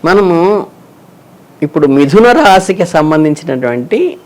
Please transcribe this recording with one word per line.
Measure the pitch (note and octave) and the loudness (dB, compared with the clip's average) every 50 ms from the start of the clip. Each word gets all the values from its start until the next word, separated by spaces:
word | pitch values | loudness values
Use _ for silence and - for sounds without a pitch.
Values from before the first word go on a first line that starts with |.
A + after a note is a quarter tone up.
| - | 0
మనము | E3 F#3 G#3 G3+ F#3 E3+ E3 F3 F#3+ G#3 G3+ G3 - - _ - _ _ _ _ _ _ _ _ _ _ _ _ _ _ _ - | 0 0 2 2 0 0 0 0 0 0 -2 -4 -8 -16 _ -20 _ _ _ _ _ _ _ _ _ _ _ _ _ _ _ -8
ఇప్పుడు | D3 - D#3+ D3 | -6 -2 0 0
మిథున | C#3 C3+ C#3 C#3+ C#3 C#3+ G#3 A3+ A#3+ | 2 2 2 2 4 4 4 4 4
రాశికి | B3 D#4 G#3 G3+ F#3+ F#3+ F#3 - F#3+ F#3+ F#3 | 4 4 4 4 2 2 2 -2 -4 -4 -4
సంబంధించినటువంటి | F3 - D#3+ D3+ D#3 D#3 D#3 D#3 D3+ D3+ D3 - D#3+ C3+ B2+ B2+ A#2+ A#2+ B2 B2 - A3 A#3 F4+ F4+ - - - | -2 -2 -2 0 0 0 0 0 -2 -2 -4 -6 -8 -8 -6 -4 -6 -6 -6 -6 -4 -4 -4 -4 -4 -6 -10 -20